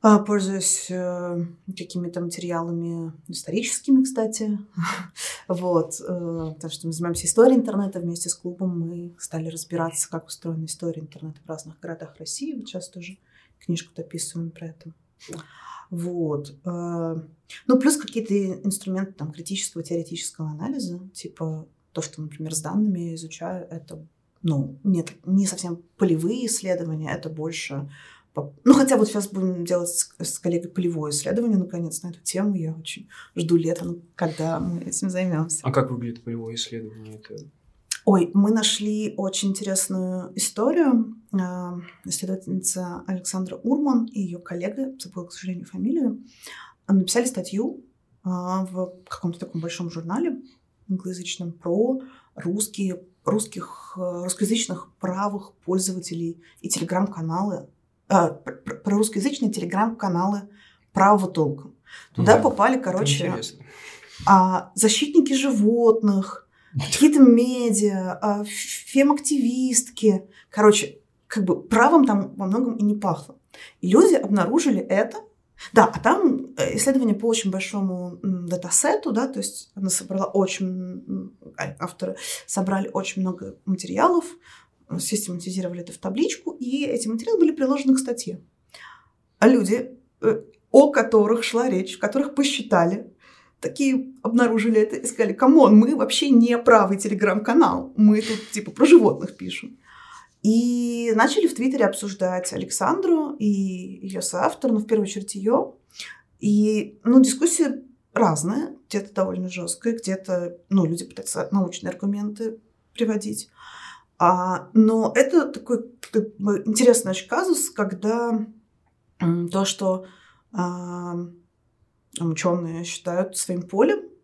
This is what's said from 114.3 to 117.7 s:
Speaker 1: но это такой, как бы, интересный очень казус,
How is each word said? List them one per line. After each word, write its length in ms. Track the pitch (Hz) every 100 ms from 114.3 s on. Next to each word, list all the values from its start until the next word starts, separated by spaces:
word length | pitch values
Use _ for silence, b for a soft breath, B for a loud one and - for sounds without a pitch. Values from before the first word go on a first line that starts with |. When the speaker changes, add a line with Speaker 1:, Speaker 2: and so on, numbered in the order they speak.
| 180 185 262 -
Speaker 1:
но 380 | 220 220 226 220 233
это 340 | 269 339 277
такой, 400 | - - 240 - - -
как 240 | 226 - -
бы, 260 | 202 202 220
интересный 440 | 214 240 233 196
очень 180 | 185 -
казус, 420 | 269 370 330 -